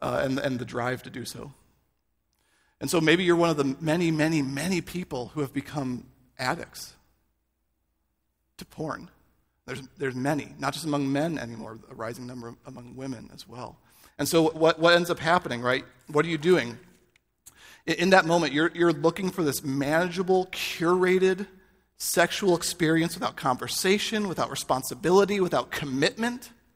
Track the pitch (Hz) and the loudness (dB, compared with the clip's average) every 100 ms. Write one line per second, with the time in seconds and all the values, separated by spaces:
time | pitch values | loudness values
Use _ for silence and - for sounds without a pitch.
0 | 127 127 135 135 139 123 123 120 120 127 | -4 -2 -2 -2 -2 -4 -6 -6 -4 -6
1 | 135 127 110 120 113 - _ _ _ _ | -10 -12 -12 -12 -16 -20 _ _ _ _
2 | _ _ _ _ _ _ _ _ 139 175 | _ _ _ _ _ _ _ _ -2 2
3 | 160 170 170 170 170 151 139 131 156 165 | 4 4 4 4 4 4 0 0 0 2
4 | 165 156 156 160 135 139 170 185 - 143 | 2 2 2 2 0 -2 -2 -2 -2 -8
5 | - 131 117 151 135 143 - 151 127 123 | -6 -8 -6 -6 -4 -6 -6 -6 -6 -6
6 | - _ _ - 127 170 - - - - | -10 _ _ -6 -4 -4 -8 -16 -18 -20
7 | _ _ _ _ _ _ _ _ _ _ | _ _ _ _ _ _ _ _ _ _
8 | _ _ _ _ _ - 180 - 160 - | _ _ _ _ _ -20 -20 -10 -8 -8
9 | 170 _ _ _ _ _ - 135 131 - | -12 _ _ _ _ _ -14 -14 -14 -8
10 | 139 127 135 151 - - 139 - 165 143 | -6 -4 -2 -4 -6 -8 -6 -6 -4 -4
11 | 135 139 165 151 117 113 110 113 - 131 | -2 -2 -2 -4 -8 -12 -14 -16 -18 -12
12 | 113 120 123 127 117 123 - 131 123 131 | -10 -10 -12 -12 -14 -16 -18 -18 -18 -12
13 | 135 117 - - - 127 117 - _ _ | -10 -12 -14 -20 -18 -16 -16 -16 _ _
14 | - - 139 170 160 160 160 165 170 175 | -20 -6 0 2 2 4 2 4 4 4
15 | 165 135 151 175 151 120 123 131 - _ | 4 -2 2 2 0 -4 -2 -2 -4 _
16 | - 147 165 160 160 175 117 117 - _ | -2 0 0 0 2 2 2 -8 -18 _
17 | _ _ _ _ - - - - 160 170 | _ _ _ _ -20 -20 -20 -12 -6 0
18 | 175 185 160 170 151 139 170 170 170 151 | 6 6 6 4 2 2 0 4 2 4
19 | 160 165 185 185 151 131 143 135 139 156 | 2 0 -2 0 -2 -2 -4 -2 0 2
20 | 180 175 185 185 185 - - - 170 180 | 0 -2 0 2 0 -4 -8 -2 2 4
21 | 180 185 185 185 202 - _ _ _ _ | 4 4 4 2 -4 -14 _ _ _ _
22 | - 185 170 - 196 170 - - 156 165 | -2 2 2 2 2 2 0 0 2 2
23 | 165 170 - - 139 123 123 - 190 208 | 0 -2 -6 -2 -2 -2 -2 -2 2 2
24 | - - 135 160 120 - - 131 - 135 | 0 -2 -2 -2 -4 -4 -2 -2 -2 -4
25 | 160 190 196 202 180 135 123 - 147 131 | 4 6 6 2 2 0 -2 -6 -4 0
26 | 170 - 233 247 - - _ | 0 0 -4 -4 -12 -20 _